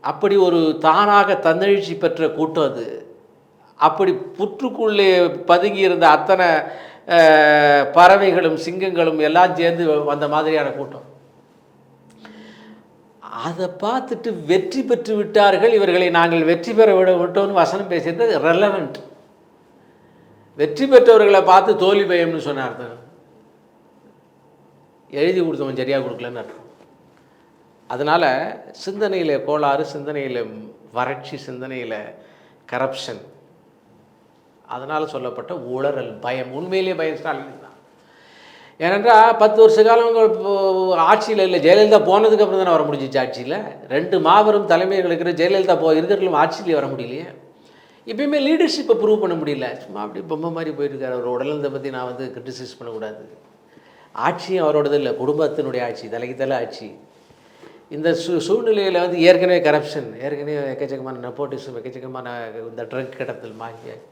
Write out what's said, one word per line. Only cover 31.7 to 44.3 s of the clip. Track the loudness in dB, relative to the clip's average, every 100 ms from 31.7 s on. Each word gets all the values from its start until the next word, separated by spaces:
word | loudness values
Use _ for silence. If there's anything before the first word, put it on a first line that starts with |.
| -12 -10 -12 -12 -18 -20 _ _ _ -10
கரப்ஷன், | -6 -6 -6 -12 -14 -18 _ _ _ _ _ _ _ _ _ _ _ _ _ _
அதனால | -14 -8 -6 -6
சொல்லப்பட்ட | -8 -10 -10 -12
உளறல் | -12 -10 -4 -4 -4 -8 -10
பயம். | -8 -8 -8
உண்மையிலேயே | -10 -6 -4 -4 -4
பயம் | -6 -6
ஸ்டாலின் | -8 -10 -12 -20
தான். | -20 _ _ _ _ _ _ _ -20 -20 -20 _
ஏனென்றால் | -2 0 6 6 6 6
பத்து | 4 8
வருஷ | 6 8
காலம் | 6 4 4
உங்க | 4
இப்போ | 2 2 -2 0 0 0 0 2 4
ஆட்சியில | 2 2 0
இல்ல, | 0 2
ஜெயலலிதா | 6 6 6 4
போனதுக்கு | 4 4 4 4
அப்புறம் | 2 2
தானே | 2
வர | 2
முடிஞ்சிச்சு | 0 -4 -4 -2
ஆட்சியில. | -2 -6 -8 -8 -8 -16 -6
ரெண்டு | -4 0 0
மாபெரும் | 4